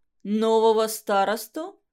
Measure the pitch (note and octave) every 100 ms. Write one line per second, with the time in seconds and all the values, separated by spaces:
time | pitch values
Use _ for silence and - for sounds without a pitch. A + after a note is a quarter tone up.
0 | _ _ F#3+ G#3+ A3+ A3 A3+ A3 A3 -
1 | - G3 G3 A3+ - D#4 F4+ - _